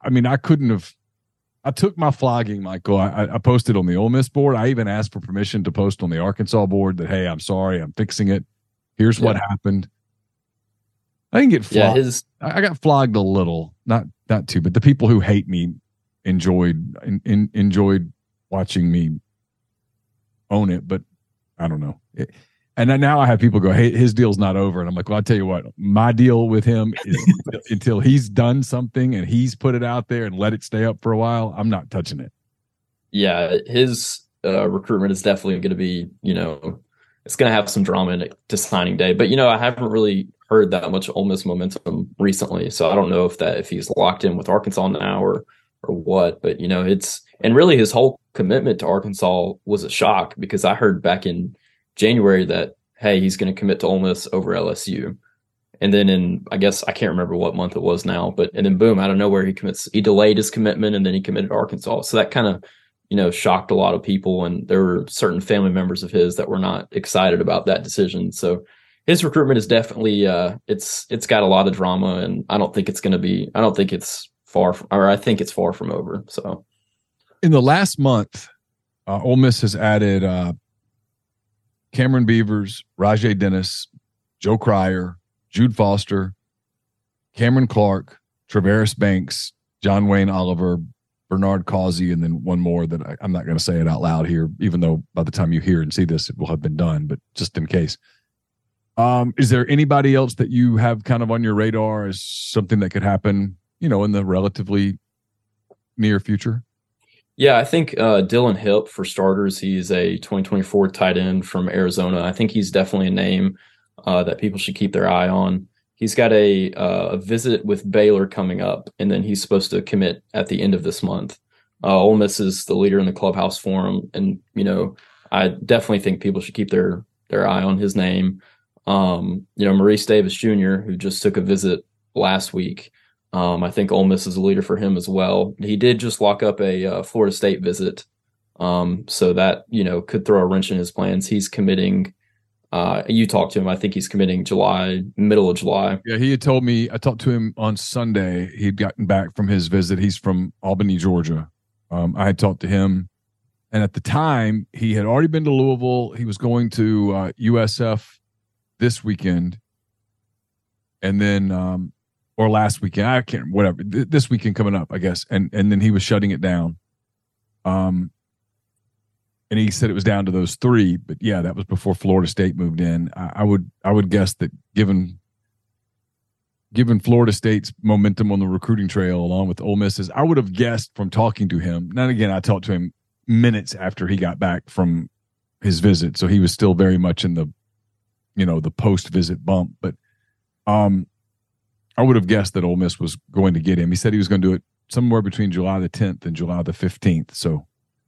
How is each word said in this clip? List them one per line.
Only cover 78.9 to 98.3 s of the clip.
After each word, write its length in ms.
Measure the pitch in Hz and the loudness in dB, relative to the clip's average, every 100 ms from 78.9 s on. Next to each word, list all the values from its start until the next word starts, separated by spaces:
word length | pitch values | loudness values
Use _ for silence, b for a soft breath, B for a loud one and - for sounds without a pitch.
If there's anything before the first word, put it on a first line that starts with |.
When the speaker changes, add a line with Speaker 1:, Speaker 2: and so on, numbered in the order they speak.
| _ - | _ -8
Speaker 1:
uh, 140 | 101 | -4
Ole 140 | 123 127 | 2 4
Miss 240 | 131 117 | 4 4
has 160 | 107 95 | -2 0
added, 480 | 107 107 104 98 | 0 2 2 2
uh, 300 | 95 92 87 85 _ _ _ _ _ _ _ _ _ _ _ _ _ | 0 0 -4 -6 _ _ _ _ _ _ _ _ _ _ _ _ _
Cameron 320 | 123 127 127 | -2 2 2
Beavers, 600 | 113 113 104 107 98 - - - | 4 2 2 -2 -4 -10 -18 -2
Rajay 380 | 101 110 110 | 2 2 2
Dennis, 540 | 101 98 95 92 - - _ _ _ _ _ | 0 0 0 -2 -8 -14 _ _ _ _ _
Joe 160 | 101 110 | -2 0
Cryer, 600 | - 98 95 92 90 87 _ _ _ | 2 2 0 -2 -6 -10 _ _ _
Jude 260 | 104 123 107 | 0 2 4
Foster, 580 | 101 101 - 101 95 - _ _ _ _ _ _ _ _ _ | 2 2 -2 -4 -4 -10 _ _ _ _ _ _ _ _ _
Cameron 320 | - 117 131 123 | -2 2 2 2
Clark, 520 | 107 104 95 - - _ _ _ | 2 2 0 -6 -20 _ _ _
Travaris 500 | 107 95 107 107 - | 0 2 2 2 0
Banks, 540 | 101 92 - - - - _ _ | 0 2 -2 -8 -12 -16 _ _
John 240 | 101 98 101 | 0 2 4
Wayne 240 | 98 98 | 2 2
Oliver, 480 | 95 92 87 90 87 80 - _ _ _ | 0 -2 0 0 -2 -6 -18 _ _ _
Bernard 380 | 95 98 98 87 | -2 0 0 -2
Causey, 440 | 98 92 85 90 | -2 0 0 0
and 100 | 85 | 0
then 200 | 82 82 | -2 -4
one 160 | 85 90 | -2 -2
more 260 | 87 85 82 | 0 0 -2
that 160 | 82 | -6
I, 140 | - 78 | -8 -8
I'm 120 | 98 | -4
not 140 | 87 80 | -4 -2
gonna 120 | 80 | -2
say 200 | - 87 | 0 0
it 80 | 82 | 0
out 120 | 80 | 0
loud 260 | 82 82 80 | 0 0 0
here, 220 | 82 80 - | 0 -2 -2
even 200 | 104 87 | -2 0
though 220 | 82 80 - | 0 0 -4
by 100 | 85 | -6
the 80 | 80 | -4
time 220 | - 85 | -2 0
you 80 | 80 | 0
hear 220 | 92 87 | 0 0
and 100 | 76 | 0
see 120 | - 85 | -2 0
this, 240 | 80 - | -2 -4
it 80 | - | -8
will 80 | 78 | -6
have 160 | 80 | -4
been 140 | 80 - | -4 -2
done, 300 | 170 156 76 | -2 -2 -4
but 120 | 69 _ | -8 _
just 240 | - 90 - | -10 -8 -6
in 80 | 80 | -2
case. 320 | 90 78 - _ _ _ | -2 -2 -6 _ _ _